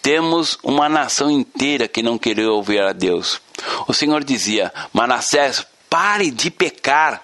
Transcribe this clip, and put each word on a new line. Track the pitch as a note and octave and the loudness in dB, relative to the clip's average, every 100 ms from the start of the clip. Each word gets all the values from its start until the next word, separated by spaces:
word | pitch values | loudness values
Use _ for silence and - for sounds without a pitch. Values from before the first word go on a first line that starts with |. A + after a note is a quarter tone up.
temos | C#3 D#3 E3 E3 D#3 - | 2 2 2 0 0 -4
uma | B2+ C#3 D3 | -2 2 2
nação | D#3 C3+ - C#3+ | 2 0 0 2
inteira | D3 B2 - C#3 C#3+ A2+ | 2 0 -4 -2 0 -2
que | - | -2
não | A#2 A#2 | -2 0
queria | A#2 G#2+ A2 | 0 0 2
ouvir | G#2+ G2 G#2 | 0 2 0
a | G2 | 0
Deus. | F#2 F#2 F2 - - _ - - - - | 0 0 0 -2 -8 _ -12 -8 -8 -4
O | |
Senhor | A#2 D3 D3+ | -2 0 0
dizia: | C#3 B2 G2+ G#2+ F2+ - - | -2 -4 -2 -2 -2 -6 -6
"Manassés, | G2+ A#2+ A#2+ - D3 C#3+ A#2+ - _ _ | -2 2 0 2 2 2 -2 -8 _ _
pare | E3 G3 G#3 F3+ | 0 0 0 -2
de | A#2 - | -2 -6
pecar. | - E3+ - - C#3+ D#3 A2+ | -2 -4 -2 0 2 2 0